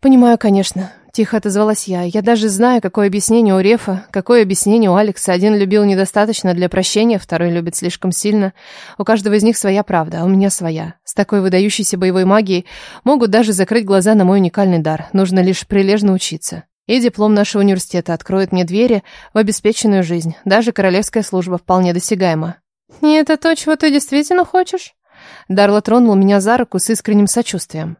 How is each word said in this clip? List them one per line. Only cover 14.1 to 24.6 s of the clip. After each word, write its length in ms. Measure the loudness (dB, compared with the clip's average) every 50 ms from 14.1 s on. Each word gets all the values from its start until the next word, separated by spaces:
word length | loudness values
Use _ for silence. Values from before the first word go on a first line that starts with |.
| 4
на 100 | 4 4
мой 140 | 4 4 2
уникальный 400 | 2 0 0 0 0 2 0 0
дар. 280 | 0 -2 -6 -6 -8 -4 -2
Нужно 280 | -2 0 0 2 0
лишь 260 | 2 2 0 -4 -6
прилежно 460 | _ -2 0 2 2 0 0 2 0 0
учиться. 520 | 0 -4 -6 -10 -10 -10 -12 -12 -12 -16 _ _ _ _
И 140 | -2 -2 0
диплом 340 | 0 0 -2 0 0 0 2
нашего 280 | 2 0 0 0 0 0
университета 520 | 2 0 0 -4 -6 -6 -6 -4 -4 -8
откроет 380 | -8 -6 -4 -2 -2 -2 -2 -2
мне 120 | -2 -2
двери 380 | -2 0 0 2 2 2 0 -2 -8 -20 -20 -20 -6 _
в 60 | -2
обеспеченную 640 | 0 0 -2 -2 _ -2 -2 0 0 0 2 2 0
жизнь. 320 | 0 -4 -4 -4 -6 -8 -8 _
Даже 280 | 0 0 2 2 0 -2
королевская 500 | 0 0 0 2 0 -2 -2 -4 -4 -4
служба 360 | -2 -4 -4 -4 -4 -6 -8
вполне 340 | _ 0 0 2 2 2 0
досягаема". 640 | -2 -2 -2 -2 -2 0 -2 -2 -2 -4 -8 -10 _ _ _ _ _ _ _ _ -2 0
"И 40 |
это 300 | 2 2 2 2 0 -2
то, 180 | 0 0 -2 -2
чего 220 | -2 0 -2 -2
ты 140 | 0 0 0
действительно 540 | 0 0 -2 0 -2 -2 0 0 0 0 0
хочешь?" 500 | 0 0 -2